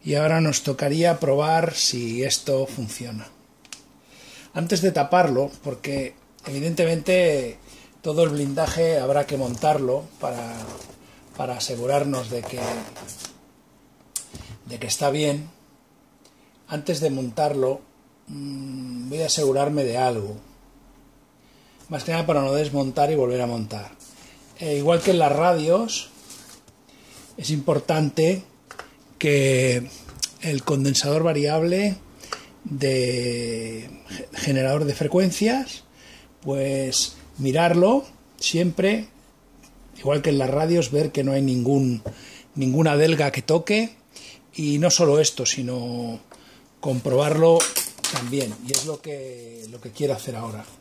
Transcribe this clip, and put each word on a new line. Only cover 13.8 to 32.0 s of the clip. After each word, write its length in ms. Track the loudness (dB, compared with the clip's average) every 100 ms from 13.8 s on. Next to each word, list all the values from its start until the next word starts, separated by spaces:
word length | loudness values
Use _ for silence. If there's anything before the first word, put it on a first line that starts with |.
| _ _ _ -14 -14 -18 -18 -18 -14
de 120 | -10
que 80 | -6
está 220 | -2 0
bien. 400 | 2 0 0 -6 -18 _ _ _ _ _ _ _ _ _ _ _
Antes 320 | -8 -4 -2
de 80 | 0
montarlo, 720 | -2 -4 -2 0 2 0 -2 -8 _ _ _ _
mm, 840 | -14 -12 -10 -10 -12 -10 -10 -8
voy 140 | -4
a 20 | -2
asegurarme 580 | 2 2 2 2 2
de 140 | 0 2
algo. 400 | 0 0 -6 -10 -16 -20 -20 -20 -20 -20 _ _ _ _ _ _ _ _ -10
Más 160 | -10 -4
que 60 |
nada 140 | -4 0
para 180 | 2
no 100 | 2
desmontar 580 | 0 0 0 -2 0 2
y 40 | 2
volver 260 | 2 0
a 60 | -2
montar. 440 | -4 -6 -8 -12 -18 -20 -20 -20 -20 -20 -10
Eh, 180 | -4 0
igual 240 | 2 2
que 100 | 4
en 80 | 4
las 120 | 4
radios, 800 | 4 4 4 4 2 2 -6 -10 -18 -20 -20 -20 -20 _ _ _ -20 -20 -20 -20 -12
es 120 | -4
importante 960 | -2 0 0 2 0 2 2 2 2 -4 _ _ -20 -20 -20 _ -4
que 720 | 2 4 4 4 2 0 -2 -14 -20 -10 -10 -6
el 220 | -4 -4
condensador 600 | -2 0 2 0 0 0
variable 760 | 2 2 0 2 2 2 0 -2